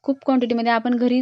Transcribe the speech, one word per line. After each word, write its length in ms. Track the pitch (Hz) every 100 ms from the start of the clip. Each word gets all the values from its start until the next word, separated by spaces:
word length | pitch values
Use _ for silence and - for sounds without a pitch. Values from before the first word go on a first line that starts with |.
खूप 140 | - 269
क्वांटिटीमध्ये 480 | - 262 240 233 233
आपण 220 | 233 240 240
घरी 240 | 247 247